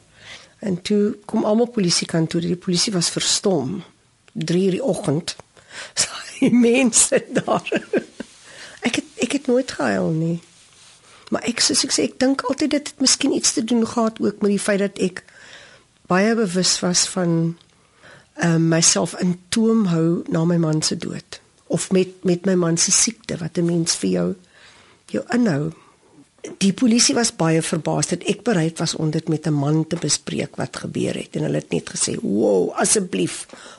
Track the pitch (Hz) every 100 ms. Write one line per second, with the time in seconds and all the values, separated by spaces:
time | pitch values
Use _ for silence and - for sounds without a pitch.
0 | _ - - - - _ 208 175 - 208
1 | 208 - - 220 220 220 240 233 175 -
2 | - 170 160 170 170 175 - 175 - 185
3 | 165 170 - - 208 175 127 196 - _
4 | _ _ _ - 160 175 190 180 262 170
5 | - 143 - - _ - _ - - -
6 | - - - - 247 240 233 247 254 -
7 | - 269 - 262 - 220 - - - -
8 | - - - - - - - - 240 285
9 | - - 247 277 - 247 269 - 262 196
10 | 180 160 165 170 - - - - - -
11 | - - - 208 240 233 - 294 277 -
12 | 247 - 262 269 494 269 302 294 294 -
13 | 262 - 277 - - - 226 240 226 240
14 | 220 226 214 202 202 202 - 196 196 -
15 | 185 180 - - - - - - _ _
16 | _ 185 214 233 208 180 180 - 180 180
17 | - 190 175 165 165 165 _ _ _ _
18 | - - _ - 170 165 165 160 170 202
19 | 180 - 185 175 - 233 220 226 190 165
20 | 165 180 - 165 165 170 160 156 - 175
21 | - - - - _ _ _ 170 - 190
22 | 185 - 185 175 190 185 170 170 - -
23 | - - - 151 165 - 170 170 165 -
24 | 190 180 180 190 _ - - - - _
25 | - 214 - 240 226 143 156 165 - _
26 | _ - - _ - - 196 - 254 233
27 | 226 254 226 - 165 160 160 170 156 160
28 | 156 170 - 202 - 190 160 165 170 -
29 | 156 156 160 151 160 147 139 156 156 170
30 | 151 - - 170 - - 131 - - -
31 | 120 - - - 151 151 - 170 - 175
32 | - - - - 208 - 175 - 202 220
33 | 180 190 170 - - - -